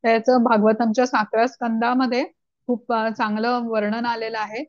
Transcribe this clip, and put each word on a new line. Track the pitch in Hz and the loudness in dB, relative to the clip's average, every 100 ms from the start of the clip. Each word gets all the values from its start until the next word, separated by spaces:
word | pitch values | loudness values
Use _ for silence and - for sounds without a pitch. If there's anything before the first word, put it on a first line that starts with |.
त्याचं | 233 226 226 254 | 2 2 4 4
भागवतमच्या | 233 220 214 220 233 214 254 | 4 4 4 2 0 2 0
सातव्या | 247 214 220 247 | 0 0 0 0
स्कंदामध्ये | - 240 226 233 254 254 240 302 _ _ _ - | -2 -4 -2 0 0 0 -2 -4 _ _ _ -6
खूप, | 240 - | -6 -2
अ, | 226 220 | -2 -2
चांगलं | 214 220 214 233 240 | -2 -4 -2 -2 -2
वर्णन | 233 220 208 226 233 | -2 -2 -2 -4 -4
आलेलं | 226 220 220 | -4 -6 -6
आहे. | 208 220 | -8 -8